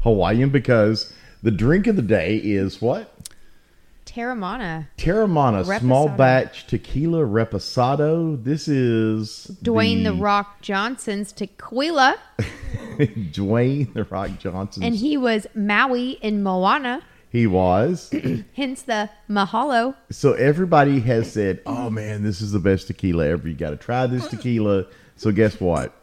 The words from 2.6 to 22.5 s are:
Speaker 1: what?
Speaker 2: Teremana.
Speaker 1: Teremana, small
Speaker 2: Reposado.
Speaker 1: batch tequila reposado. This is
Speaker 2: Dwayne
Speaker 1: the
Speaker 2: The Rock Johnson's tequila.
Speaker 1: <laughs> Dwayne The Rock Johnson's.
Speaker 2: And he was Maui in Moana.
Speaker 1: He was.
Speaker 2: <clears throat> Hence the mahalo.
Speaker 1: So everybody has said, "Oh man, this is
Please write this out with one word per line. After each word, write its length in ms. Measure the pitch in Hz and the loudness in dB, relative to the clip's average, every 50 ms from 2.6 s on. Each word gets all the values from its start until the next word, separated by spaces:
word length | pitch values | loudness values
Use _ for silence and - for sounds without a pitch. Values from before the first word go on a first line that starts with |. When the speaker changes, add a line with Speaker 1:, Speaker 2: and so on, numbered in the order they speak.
| 95 95 - - | 0 0 -4 -2
Speaker 1:
what? 300 | - 117 139 202 226 - - _ - - - - - - - - _ _ _ _ _ - - - - | -2 -2 -2 -2 -4 -12 -18 _ -18 -18 -18 -18 -20 -20 -20 -20 _ _ _ _ _ -20 -20 -20 -20
Speaker 2:
Teremana. 840 | - - 233 233 240 254 233 196 180 196 226 214 180 160 160 156 - - - | -16 -10 -8 -6 -6 -6 -6 -6 -8 -8 -8 -8 -8 -8 -8 -10 -12 -12 -4
Speaker 1:
Teremana, 800 | - 156 180 220 220 208 175 156 139 131 107 98 92 90 98 110 | -2 0 2 2 2 2 2 4 4 4 2 2 0 -2 -2 0
small 280 | 120 127 127 131 147 151 | 2 4 4 4 4 2
Speaker 2:
Reposado. 80 | 139 127 | 2 4
Speaker 1:
batch 500 | 135 131 127 131 123 - - - - - | 4 4 4 4 2 -2 -8 -18 -10 -6
tequila 560 | - 113 - - - 131 147 165 165 165 151 | -6 -6 -4 -4 -4 -2 0 0 0 0 0
reposado. 1160 | 117 101 110 113 - - 101 - - - - 120 123 139 143 147 151 160 165 165 160 156 135 | 2 2 0 0 0 -2 -6 -6 -6 -2 0 0 0 2 0 2 0 2 0 0 -2 -4 -4
This 260 | 107 123 147 156 - - | -2 -4 -4 -4 -2 -2
is 840 | 147 135 127 120 117 113 110 110 110 110 107 107 - - - - 196 - | 0 2 2 2 2 2 2 2 0 -2 -4 -6 -10 -16 -18 -18 -18 -6
Speaker 2:
Dwayne 420 | - 240 233 220 220 226 233 226 226 | -2 0 2 2 2 2 2 2 0
Speaker 1:
the 80 | 220 | 0
Speaker 2:
The 40 | 175 175 | 0 0
Rock 400 | 196 208 202 202 202 - - - | 0 0 0 0 -2 -4 -12 -20
Johnson's 720 | - - 202 196 202 233 262 - - - 202 196 208 - - | -8 -4 -2 -2 -2 -2 -6 -8 -8 -8 -6 -6 -8 -10 -8
tequila. 840 | - 208 190 _ _ - - - 240 277 320 339 294 262 262 320 453 - - | -10 -10 -10 _ _ -18 -8 -4 -2 -2 0 2 4 4 4 4 2 -8 -20
Speaker 1:
<laughs> 100 | _ - 110 - - - - - - - - - - - | _ -6 -6 -6 -6 -12 -12 -10 -8 -8 -10 -10 -2 0
Dwayne 960 | 147 - - 113 104 82 73 - 98 95 107 117 120 127 139 143 143 110 - | 0 0 0 -4 -8 -8 -6 -4 -2 0 2 2 2 2 0 -2 -4 -4 -4
The 120 | - 104 | -6 -8
Rock 340 | - - 95 98 95 98 - | -6 -6 -8 -6 -6 -8 -8
Johnson's. 460 | - 95 85 92 98 104 - - - | -10 -8 -8 -6 -8 -8 -8 -6 -4
Speaker 2:
And 100 | 233 233 | -4 -2
he 220 | 202 220 302 302 285 | -2 -2 -2 -2 0
was 300 | 254 240 226 220 202 - _ | 0 0 -2 -2 -4 -8 _
Maui 580 | 220 202 208 208 208 247 269 254 247 247 254 269 - | -6 -4 0 2 2 2 2 0 -2 -4 -6 -8 -6
in 220 | - 220 214 208 202 | -6 -4 -2 -2 -2
Moana. 580 | 196 185 185 185 196 233 302 277 247 247 285 - - _ _ _ _ | 0 0 2 2 2 2 0 -2 -4 -6 -6 -10 -14 _ _ _ _
Speaker 1:
He 160 | - 120 117 110 | 0 2 2 4
was. 640 | 92 92 92 92 90 95 113 147 180 165 - - - 302 - 127 - | 4 4 4 4 4 4 2 0 -2 -4 -6 -8 -8 -4 -4 -2 -4
Speaker 2:
<clears throat> 200 | - 202 - _ | -4 -6 -10 _
Hence 300 | - 285 262 262 262 - | -6 -6 -6 -6 -10 -6
the 260 | - 233 214 208 208 - _ _ - | -6 -4 -4 -4 -6 -8 _ _ -4
mahalo. 680 | 208 208 196 185 - 220 247 302 269 233 226 262 269 _ _ _ | -2 -2 0 0 0 -2 -2 2 2 0 0 0 -4 _ _ _
Speaker 1:
So 220 | - - - 143 123 | -14 2 4 4 4
everybody 680 | - 123 139 147 160 185 180 170 151 143 143 139 135 | 6 4 2 4 2 2 4 6 6 6 6 4 2
has 280 | 110 123 123 113 113 110 | 2 2 2 2 0 0
said, 320 | - 107 104 98 92 95 - | -2 0 0 0 0 -2 -4
"Oh 240 | - 92 87 87 117 | -8 -8 -6 -4 -6
man, 340 | 110 110 107 107 107 104 104 | -6 -6 -6 -8 -6 -4 -4
this 160 | 104 104 90 | -4 -4 -4
is 140 | 110 104 | -6 -2